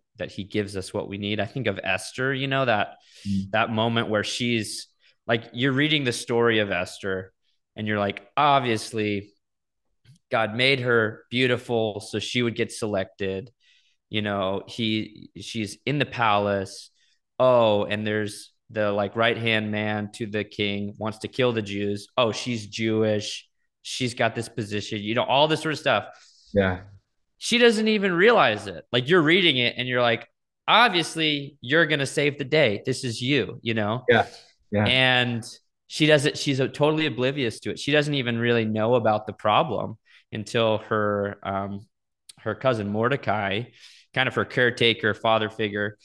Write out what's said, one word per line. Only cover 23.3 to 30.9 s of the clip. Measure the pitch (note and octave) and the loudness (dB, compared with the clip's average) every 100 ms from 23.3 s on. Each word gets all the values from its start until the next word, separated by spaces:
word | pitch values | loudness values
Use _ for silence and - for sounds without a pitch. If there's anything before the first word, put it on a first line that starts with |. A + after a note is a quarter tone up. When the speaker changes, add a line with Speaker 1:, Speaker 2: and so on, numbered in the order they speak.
| - - _ _ _ | -10 -16 _ _ _
Speaker 1:
She's | - - B2+ | -12 -6 -4
got | A#2 A#2 | 0 -2
this | A#2 A2+ | -2 -8
position, | - G#2 G#2 - G#2+ | -8 -6 -6 -6 -8
you | G#2 | -4
know, | A#2 | -2
all | - C3 D#3 | 2 2 2
this | D#3 | 2
sort | D#3+ | -4
of | D3 | -4
stuff. | C#3 G#2 - - - _ _ | 0 0 -2 -14 -20 _ _
Speaker 2:
Yeah. | G2+ F#2+ F2+ - - _ _ _ - | 0 0 0 -10 -20 _ _ _ -12
Speaker 1:
She | - A#3 | -2 4
doesn't | A#3+ A3 A3 | 4 4 2
even | G#3+ G3 | 2 2
realize | E3+ G#3+ G#3+ C3 G#2 G2+ | 4 6 6 4 2 -6
it. | E2 - | -12 -4
Like, | B2+ B2+ | -2 4
you're | F3+ | 4
reading | D3 F#3 F3 B2+ | 6 6 4 4
it | A#2+ - | 0 0
and | B2+ | -2
you're | B2 | 2
like, | A#2+ A#2 - _ _ _ - | 2 2 -4 _ _ _ 2
"Obviously | G3 A#3+ | 4 4